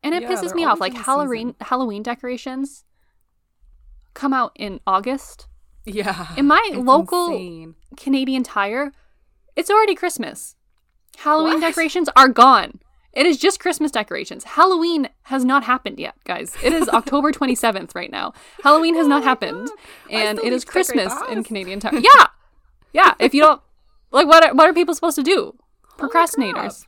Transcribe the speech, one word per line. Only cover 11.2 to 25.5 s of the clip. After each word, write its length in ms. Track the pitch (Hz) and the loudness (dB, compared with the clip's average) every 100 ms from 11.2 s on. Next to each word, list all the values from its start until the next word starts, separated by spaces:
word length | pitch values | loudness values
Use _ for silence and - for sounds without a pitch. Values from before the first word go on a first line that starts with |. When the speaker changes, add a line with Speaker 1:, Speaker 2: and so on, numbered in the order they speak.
| 302 311 320 320 | 0 0 2 0
Speaker 2:
What? 60 | 330 | -2
Speaker 1:
decorations 420 | 330 320 359 330 - | -2 -2 -2 2 6
are 120 | 269 | 6
gone. 520 | 226 254 233 - - _ _ _ | 8 6 6 2 -14 _ _ _
It 120 | - 320 | 0 0
is 120 | 294 | 2
just 240 | 370 392 | 0 0
Christmas 300 | 359 - 302 | -6 -4 -4
decorations. 520 | 233 208 160 - - | -4 -6 -10 -10 -16
Halloween 640 | - - 370 359 339 320 262 _ | -8 2 2 2 0 -2 -4 _
has 220 | - 269 254 | -8 -2 0
not 180 | 277 | 0
happened 360 | 247 254 - - | 0 -4 -4 -12
yet, 160 | - - - | -14 -14 -10
guys. 280 | 175 - - | -10 -10 -4
It 120 | 247 | -2
is 160 | 320 320 | 0 0
Speaker 2:
<laughs> 40 | 226 | -2
Speaker 1:
October 320 | 254 277 285 | 0 -2 0
twenty-seventh 640 | 285 269 247 233 196 170 180 | -2 -2 0 -2 -4 -10 -14
right 160 | 170 | -12
now. 220 | 92 95 - - - | -10 -10 -12 -20 -2
Halloween 340 | 277 311 330 330 | 2 2 2 0
has 100 | 302 | 0
Speaker 2:
Oh 40 | |
Speaker 1:
not 100 | 285 | 0
Speaker 2:
my 60 | 262 | 0
Speaker 1:
happened, 380 | 254 - - 240 | -4 -6 -8 -12
Speaker 2:
God. 80 | 415 - - - 214 | -14 -20 -20 -10 -6
I 40 | |
Speaker 1:
and 160 | 214 214 | -4 -4
Speaker 2:
still 100 | 233 | -4
Speaker 1:
it 20 | |
Speaker 2:
need 60 | 247 | -6
Speaker 1:
is 60 | |
Speaker 2:
to 40 | - | -4
decorate 200 | 359 359 | -4 -2
the 60 | |
Speaker 1:
Christmas 200 | 262 190 269 330 | -2 -4 -6 -8
in 60 | 220 | -8
Speaker 2:
house. 100 | 220 | -8
Speaker 1:
Canadian 320 | 208 180 202 | -10 -10 -8
Tire. 140 | 220 - | -6 0
Yeah. 280 | 381 571 - _ _ _ _ _ _ | 8 8 6 _ _ _ _ _ _
Yeah, 220 | 302 359 - | 2 4 4
if 140 | 262 | 0
you 80 | 269 | 4
don't, 200 | 302 294 _ _ _ _ _ | 4 4 _ _ _ _ _
like, 160 | 262 302 | 2 6
what 160 | 320 320 | 6 6
are, 80 | |
what 160 | 262 320 | 6 4
are 40 | |
people 200 | 339 330 330 | 4 -2 -2
supposed 200 | 339 302 | -4 -2
to 60 | |
do? 340 | 269 381 - | 0 -2 -4